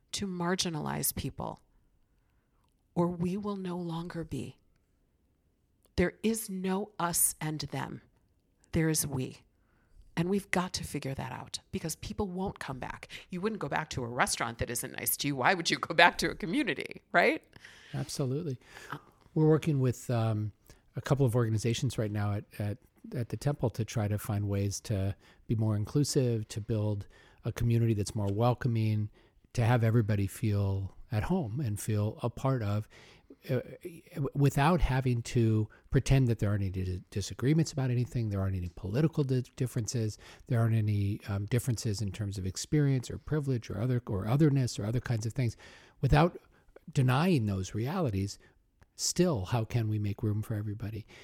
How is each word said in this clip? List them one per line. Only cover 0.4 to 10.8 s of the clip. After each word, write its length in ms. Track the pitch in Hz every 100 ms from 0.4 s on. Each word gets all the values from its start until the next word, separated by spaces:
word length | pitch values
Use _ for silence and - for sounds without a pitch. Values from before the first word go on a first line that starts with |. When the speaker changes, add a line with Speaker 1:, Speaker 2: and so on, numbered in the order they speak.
| 170 185 180 156 143 147 143
Speaker 1:
people, 480 | - 135 - - - _ _ _ _ _ _ _ _ _ _ _ _ _
or 140 | - 175
we 280 | 175 175 196
will 200 | 202 196
no 200 | 185 175
longer 480 | 175 165 175 170
be. 320 | 160 135 98 - _ _ _ _ _ _ _ _ _ _ _ _ _ -
There 180 | 180 -
is 260 | 214 226 -
no 440 | 190 185 190 208 -
us 360 | 170 165 - -
and 180 | 156 156
them. 400 | 147 135 - 120 _ _ _ _ _ _ _
There 160 | 170 160
is 180 | 156 147
we. 340 | 139 127 - _ _ _ _ _ - - -
And 140 | 175
we've 200 | 202 -
got 220 | 185 180
to 100 | -